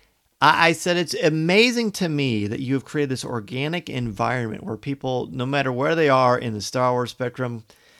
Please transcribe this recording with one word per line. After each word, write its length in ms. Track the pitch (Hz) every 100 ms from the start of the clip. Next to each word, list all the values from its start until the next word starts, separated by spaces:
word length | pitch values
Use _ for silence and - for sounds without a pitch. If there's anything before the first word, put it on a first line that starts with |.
| _ _ _ _
I, 280 | 143 147 165
I 20 |
said, 240 | 160 180 175
"It's 160 | 175
amazing 800 | 208 175 156 160 196 240 240 220
to 160 | - 180
me 380 | 147 135 110 101
that 120 | 123
you 140 | 127
have 100 | 135
created 260 | - 151 143
this 140 | 127
organic 640 | 139 120 95 123 147 175 -
environment 760 | 131 120 98 117 127 113 104
where 120 | 95 110
people, 540 | 143 139 131 127 -
no 140 | 127 127
matter 260 | 143 131
where 240 | 123 147 165
they 140 | 151
are 280 | 131 127 123
in 160 | 123
the 80 | 107
Star 300 | 95 131 127
Wars 200 | 123 120
spectrum, 520 | - 123 123 127 117 - _ _